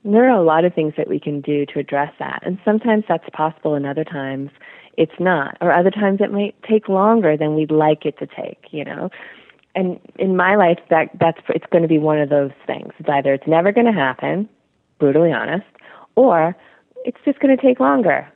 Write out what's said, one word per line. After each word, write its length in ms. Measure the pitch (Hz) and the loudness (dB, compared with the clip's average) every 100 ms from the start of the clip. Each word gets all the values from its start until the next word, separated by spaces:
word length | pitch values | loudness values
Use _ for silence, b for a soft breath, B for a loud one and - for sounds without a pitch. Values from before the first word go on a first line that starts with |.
And 100 | 208 | 2
there 100 | 214 254 | 4 4
are 80 | 226 | 4
a 60 | |
lot 220 | 165 156 | 4 2
of 100 | 175 | 2
things 200 | 175 156 151 | 0 -4 -4
that 120 | - | -4
we 120 | 123 | -4
can 200 | - 147 | -4 -6
do 240 | 139 147 143 | -4 -4 -4
to 120 | 147 | -6
address 340 | 139 143 151 _ | -4 -4 -4 _
that. 220 | 139 135 | -12 -10
And 140 | - 185 | -8 -4
sometimes 400 | - 214 240 214 214 | -2 0 2 0 0
that's 200 | 165 - | -4 -4
possible 420 | - 156 - 156 | -4 -4 -4 -4
and 120 | 147 139 | -4 -4
other 180 | 143 | -6
times 460 | 156 151 135 135 139 _ B B B - | -6 -8 -8 -8 -10 _ B B B -4
it's 220 | 160 - | -4 0
not. 380 | 180 165 139 - | 0 0 -2 -4
Or 120 | 170 | 0
other 180 | 160 185 | 2 2
times 300 | 208 202 196 | 0 -2 0
it 100 | 202 | -2
might 220 | 202 208 _ - | -2 -6 _ -2
take 200 | 214 214 | -2 0
longer 480 | 190 208 233 175 151 | 2 4 4 2 0
than 180 | 151 | -2
we'd 160 | 156 151 | -2 0
like 340 | 156 156 156 | 2 2 0
it 140 | 151 - | -4 -8
to 80 | 143 | -14
take, 320 | - - - _ | -12 -14 -14 _
you 140 | 151 | -14
know? 260 | 139 135 190 B B B B B _ | -12 -10 -12 B B B B B _
And 240 | - 185 - - - | -6 -4 -6 -16 -6
in 180 | 190 185 | -2 0
my 180 | 180 208 | 2 4
life, 220 | 175 175 _ | 2 0 _
that, 200 | 160 - - | 0 0 -2
that's, 200 | 165 165 - | -2 -2 -6
it's 160 | 160 - | -8 -2
gonna 160 | 175 165 | 0 2
be 100 | 160 | 0
one 200 | 156 151 | 2 0
of 80 | 143 | 0
those 220 | 147 139 - - | 0 -2 -8 -10
things. 260 | 127 - - | -10 -12 -8
It's 100 | 160 | -2
either 240 | 143 139 | 0 0
it's 140 | 135 - | -2 0
never 260 | 160 185 | 2 2
gonna 200 | 214 233 | 2 2
happen, 560 | 196 135 127 147 165 214 _ _ _ _ _ | 2 -2 -2 -6 -4 -6 _ _ _ _ _
brutally 340 | 143 147 170 | 2 4 2
honest, 320 | 123 110 170 - _ B B B | 0 -4 -8 -8 _ B B B
or 400 | - 262 170 160 175 b b b - 508 | 2 4 4 0 -4 b b b -12 -12
it's 120 | - | -6
just 140 | - 277 | -6 0
gonna 160 | 277 262 | 2 2
take 240 | 269 247 | 2 2
longer. 480 | 262 277 190 135 135 | 2 2 0 0 -4